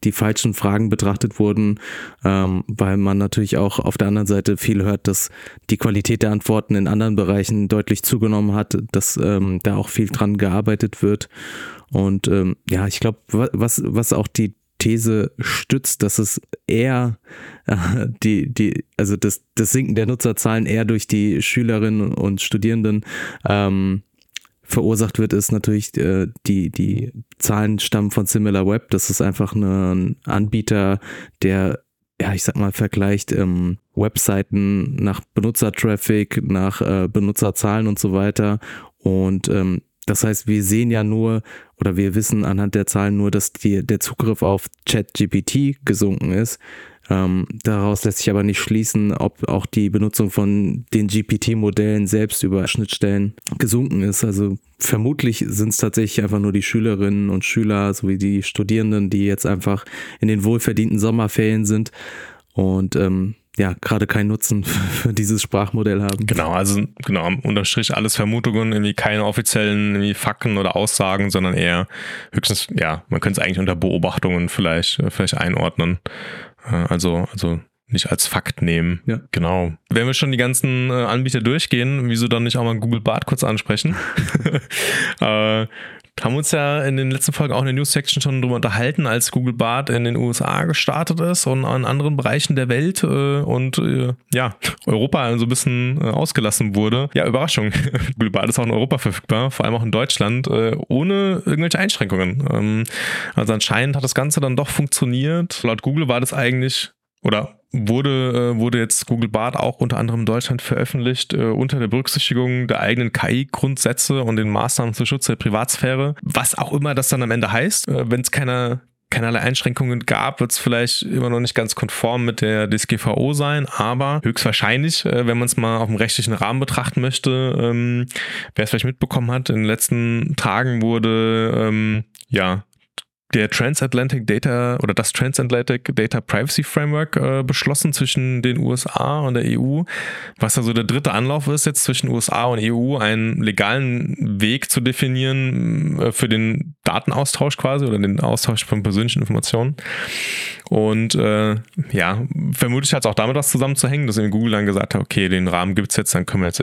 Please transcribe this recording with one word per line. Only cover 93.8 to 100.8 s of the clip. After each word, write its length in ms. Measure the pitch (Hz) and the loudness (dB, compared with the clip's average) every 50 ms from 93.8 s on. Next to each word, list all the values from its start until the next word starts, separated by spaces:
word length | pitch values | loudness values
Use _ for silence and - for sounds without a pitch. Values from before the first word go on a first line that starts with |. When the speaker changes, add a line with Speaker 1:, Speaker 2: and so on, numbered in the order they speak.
| 113 113 131 131 127 123 123 - _ - | 0 0 0 0 0 -2 -4 -6 _ -2
Speaker 2:
ja, 220 | 127 123 127 113 - - - - - - - | -2 0 0 -2 -4 -6 -8 -8 -8 -6 -2
Europa 520 | - 110 107 120 143 - 156 127 113 117 117 | 0 0 2 2 2 0 0 0 0 0 0
so 80 | 117 | 0
ein 20 | 117 | 0
bisschen, 500 | 127 - - 135 123 123 123 127 131 151 | 0 0 0 0 0 0 0 0 0 0
äh, 20 | - | 0
ausgelassen 720 | 110 107 - 156 - - 139 110 104 - - 110 104 98 | 0 0 0 -2 0 0 0 0 0 0 0 0 2 2
wurde. 340 | 104 107 107 113 127 139 143 - | 2 2 2 2 0 -2 0 0
Ja, 120 | - - | 0 0
Überraschung. 440 | - 113 131 151 156 - 127 107 107 - - - 135 127 | 2 0 0 0 0 0 0 0 0 0 0 -2 0 -2
<laughs> 180 | 123 - - - | -2 -2 -2 -2
Google 160 | - 113 104 | -2 -2 0
Bard 200 | 95 98 104 117 | 0 0 0 0
ist 80 | 113 127 | 0 0
auch 80 | 117 | 0
in 60 | 117 | 0
Europa 260 | 110 110 123 127 147 127 | 0 0 0 0 -2 -2
verfügbar, 520 | - 110 87 - - - 110 110 127 135 | 0 -2 -4 -4 -4 -2 0 0 0 -2
vor 140 | - - 110 | -2 -2 -2
allem 100 | 110 117 | 0 0
auch 100 | 113 113 | 0 0
in 60 | 110 | 0
Deutschland, 560 | 104 110 131 - - - 104 104 117 127 135 - | 0 0 0 0 0 0 0 0 0 0 -2 0
äh, 280 | - 113 113 113 113 - | 0 0 2 0 -2 -2